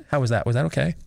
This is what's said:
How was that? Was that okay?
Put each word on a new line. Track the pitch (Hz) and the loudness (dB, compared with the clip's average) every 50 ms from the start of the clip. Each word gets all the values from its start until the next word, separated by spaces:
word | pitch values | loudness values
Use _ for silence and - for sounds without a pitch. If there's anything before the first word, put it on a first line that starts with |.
| - - | -8 -2
How | - 143 | 0 0
was | 127 113 | 2 2
that? | 117 98 - | 2 2 2
Was | 120 113 | 0 0
that | 127 156 | 0 0
okay? | 160 - 135 139 170 - - - | 0 0 0 0 0 -2 -6 -10